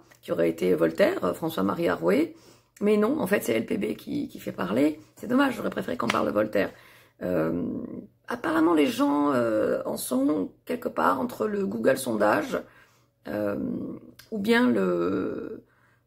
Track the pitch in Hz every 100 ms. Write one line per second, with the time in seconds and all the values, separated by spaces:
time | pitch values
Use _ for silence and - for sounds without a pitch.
0 | _ - - 165 165 160 185 175 165 -
1 | 208 - 180 - 160 190 196 180 170 165
2 | 170 220 330 - - - _ _ 202 214
3 | 214 285 190 202 - 226 226 208 214 -
4 | - - - - - - 90 101 294 302
5 | - - 214 175 277 - 98 - 190 -
6 | - - - 87 104 101 - - - -
7 | _ _ 180 170 160 170 - - - -
8 | - _ - 247 320 320 320 320 269 226
9 | 285 285 294 254 - 220 - - - -
10 | - 254 277 302 269 - - 247 233 -
11 | - - 240 - 220 202 196 202 120 -
12 | - 110 107 113 - - - - - _
13 | _ _ - 104 104 - - - - -
14 | - - - 220 196 233 247 220 185 175
15 | 170 190 - - - - - _ _ _